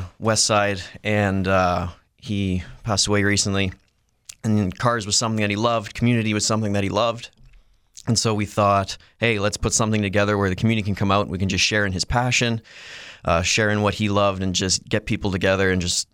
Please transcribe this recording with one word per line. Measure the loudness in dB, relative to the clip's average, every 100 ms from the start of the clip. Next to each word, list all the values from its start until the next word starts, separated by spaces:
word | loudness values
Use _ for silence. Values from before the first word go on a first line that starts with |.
| -4 -4
West | 0 0 2
Side, | 2 2 -2 -8 -8
and, | -2 0 2 0 2
uh, | 2 2 0 -4 -8 _ _
he | -6 -2 -2 -2 -4 -10
passed | -4 -2 0
away | 2 2
recently. | 0 0 -2 -2 -6 _ _ _ _ -20 -8
And | 0 0 0 -2
cars | -2 0 -2
was | -2
something | 0 0
that | 0
he | 2
loved. | 2 2 -2
Community | 0 2 2 2
was | 0
something | 0 0 0
that | 0
he | 0
loved. | 0 0 -2 -10 -20 -20 -20 _ _ _ -8 -2
And | 0
so | 0
we | 0 -2
thought, | 2 4 4 0 -6 -16 -4
"Hey, | -2 0
let's | -2 -2
put | -2
something | 0 2 0
together | 2 2 2 2
where | 0
the | 2
community | 0 0
can | -2 -2
come | 2
out | 2
and | 0
we | -2
can | -2
just | 0
share | 0 0 0
in |
his | -2 -2
passion, | -2 0 0 0 -2 -6 -20 -20 -18 -20 -8
uh, | 0 0
share | 2 0 2
in | 2
what | 0
he | 0 0
loved, | 2 2 0
and | -2 0
just | 0 -2 -2
get | -4 -2
people | -4 -2
together | 0 2 2 2
and | 0
just | -2 -4 -6